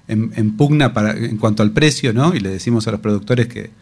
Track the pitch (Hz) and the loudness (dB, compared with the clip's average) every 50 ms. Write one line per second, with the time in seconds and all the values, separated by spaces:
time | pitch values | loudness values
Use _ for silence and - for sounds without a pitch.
0 | _ - 110 107 113 110 - 117 107 107 107 - 147 143 151 147 139 117 - 110 | _ -4 -2 -2 -2 -2 -2 -2 -2 0 2 2 2 4 4 4 2 2 2 0
1 | 104 107 107 107 117 113 117 107 110 110 107 107 107 107 107 139 156 151 135 - | 0 -2 -2 -2 -4 -4 -4 0 0 0 2 2 2 2 2 2 2 2 2 0
2 | - 127 110 120 139 170 185 131 98 95 95 92 - 120 120 113 113 117 107 - | -2 0 0 2 2 2 2 0 -2 -4 -6 -4 -2 0 0 0 0 -2 -4 -4
3 | - 107 104 98 - - 123 120 113 120 - - 101 - - - | -2 -2 -2 -2 0 0 0 0 0 -2 -4 -12 -12 -14 -16 -20